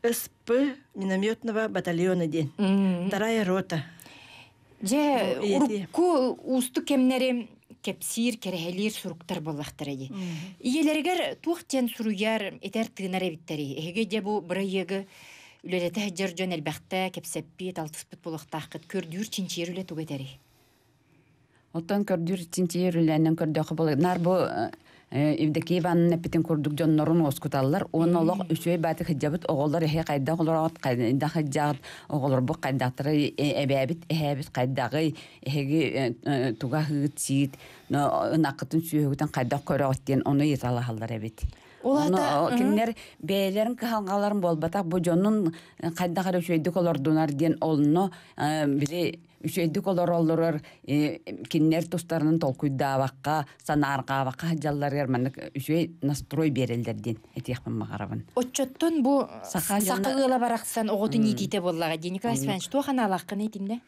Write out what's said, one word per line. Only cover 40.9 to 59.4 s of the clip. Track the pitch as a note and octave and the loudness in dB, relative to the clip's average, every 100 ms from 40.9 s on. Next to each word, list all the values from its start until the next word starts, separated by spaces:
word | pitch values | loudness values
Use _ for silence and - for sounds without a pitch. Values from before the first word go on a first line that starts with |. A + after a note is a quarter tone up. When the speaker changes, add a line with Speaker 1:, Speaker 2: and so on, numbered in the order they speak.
| A2 A2+ A2+ | -4 -6 -6
Speaker 3:
эбит. | A2 - - - - - | -8 -6 -8 -8 -20 -4
Speaker 2:
Ол | B3 C#4+ | 0 2
Speaker 3:
Ону, | D4 - | 2 2
Speaker 2:
ата, | - C#3+ | 2 2
Speaker 3:
о, | E3+ | 2
Speaker 2:
ыһы. | A#3+ | 2
Speaker 3:
кинилэр | G3+ G#3 A3+ A3+ - - | 2 2 0 -4 -14 -12
бэйэлэрин | D#3+ G3 G3 G3+ A3 A#3+ | -2 0 0 2 0 -2
кыһалҕаларын | A3+ A3 F#3+ G3+ G#3 G#3 | -2 -2 0 0 0 2
буолбатах, | F3 D#3+ E3 G3+ E3+ | 2 2 0 -2 0
бу | F3+ | 0
дьонун, | E3+ E3+ G#3 G#3+ E3+ E3 - - | 2 4 4 2 0 -4 -20 -8
э, | - | -8
кайдахары | E3 F3+ E3+ F#3 F3+ | -2 -2 0 0 0
үчөйдүк | E3+ E3 E3 F3 | 2 0 2 2
олордунар | E3+ D3+ C#3+ D#3 D#3 | 2 2 2 4 2
диэн | C#3 E3 D#3+ | 2 2 2
олно, | D#3+ D3+ D3 E3+ G3 - - - | 2 4 4 4 2 -2 -20 -4
э, | D3 D#3 D3 | -2 0 2
били | C#3 D3+ E3+ D#3+ D#3+ - _ | 2 0 0 -2 -4 -18 _
үчөйдүк | D#3+ F3 E3+ E3+ G3 | -4 0 0 0 0
олор | F3+ F3 | 2 2
олорор, | E3+ D#3+ D#3+ E3 D3+ - - - | 4 4 4 2 0 -8 -18 -2
э, | C#3+ D3+ - - - - | 0 2 -2 -10 -12 -2
кинилэр | D#3+ D#3 D#3+ E3+ | 4 4 4 0
тустарынан | F3 - E3 D3+ D#3+ | -6 -2 0 2 4
толкуйдаабакка, | D3+ B2+ D3 C3+ C#3+ C3+ C3 - C#3+ D#3 C#3 - | 2 0 -2 0 2 2 0 -2 -2 -2 -2 -10
санааргаабакка | - D3+ C#3 C#3 C3 C3+ C3 C3 E3 | -2 2 2 0 -2 -2 -2 -2 -4
хаджаллар | D#3+ D3+ C#3+ C#3+ | -2 -2 -2 -2
эрманнык | C#3+ C3+ B2+ B2+ - - - | -2 0 0 0 -4 -10 -8
үчөй | C3 E3 E3+ - | 0 0 0 -2
настрой | C#3 C#3+ - C#3+ D#3+ | -2 -2 -4 0 0
берелдер | B2+ A#2+ A#2+ A2+ G#2+ | 2 0 -2 -4 -4
диэн | A2 A2 - C3 | -6 -6 -8 -12
этиэхпин | B2+ B2 - A2+ | -6 -8 -6 -6
маҕарабын. | A2 G#2 G2+ A2+ - - | -6 -8 -6 -8 -4 -4
Speaker 2:
Отчоттон | B3+ - C4 - E4 D#4+ | -2 -4 -4 0 0 2
бу | B3+ C#4 - G#2 | 2 2 0 -8